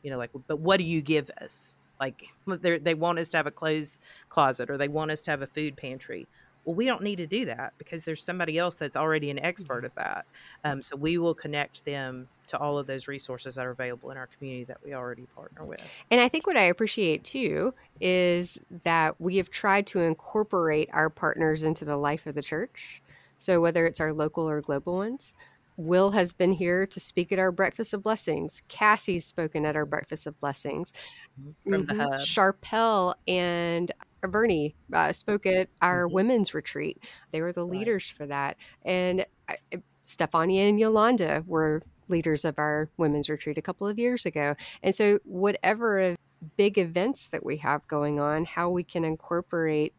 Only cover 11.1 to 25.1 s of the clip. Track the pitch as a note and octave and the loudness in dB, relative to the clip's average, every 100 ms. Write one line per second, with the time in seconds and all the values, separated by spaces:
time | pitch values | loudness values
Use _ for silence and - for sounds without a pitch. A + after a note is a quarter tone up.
11.1 | E3+ E3+ D#3+ D3+ D3 C#3+ - - C#3+ C3 | 2 0 0 -4 -4 -4 -8 -8 -6 -6
12.1 | B2+ B2+ _ - C3 D3 C#3+ C#3 C3+ - | -10 -14 _ -10 -4 -2 -2 -4 -8 -8
13.1 | C#3 - B2+ C3+ B2+ B2+ B2 B2+ A#2+ C3 | -12 -10 -10 -10 -8 -8 -6 -8 -8 -12
14.1 | C3+ B2+ _ C#3 B2+ B2 B2+ - C3+ B2 | -14 -14 _ -12 -10 -12 -14 -12 -10 -10
15.1 | A#2+ B2 - D3 D#3 D#3 D#3+ - - - | -12 -16 -20 -20 -16 -14 -14 -16 -20 0
16.1 | B3 B3 D#4+ G4+ D4+ F#3 F3 A3 - F#3 | 4 4 2 0 4 4 4 0 0 0
17.1 | D#3 - C4+ A#3 D#3 G3 - _ - F3+ | 0 -2 -4 -2 0 -2 -4 _ -4 2
18.1 | F#3 F3+ F3 F3 - - F3 E3+ E3 D#3 | 4 4 2 0 -6 -12 -6 0 2 2
19.1 | - E3+ F#3+ F3+ - G#3 G3 G3 F#3+ E3 | 0 -2 0 -2 -2 2 2 2 0 2
20.1 | D#3+ - A3 G#3+ F#3+ D#3+ D3+ D#3 - D#3 | 0 -2 -2 0 2 2 2 0 2 0
21.1 | - D#3+ - D#3+ D#3 D#3 D3+ D3+ C#3+ D3 | 2 -2 2 2 2 0 -2 -2 -2 0
22.1 | D3+ - C#3+ C#3 D#3 A#3+ - - - _ | -2 -6 -8 -4 -4 -6 -10 -18 -20 _
23.1 | - _ _ - F3 E3+ E3+ E3 E3+ D#3 | -20 _ _ 2 4 6 4 2 2 -2
24.1 | D#3 D3+ D#3+ D#3+ D3+ D3 C#3 C#3+ F3+ G#3 | 0 -2 0 -2 -2 -2 -4 -2 -2 -2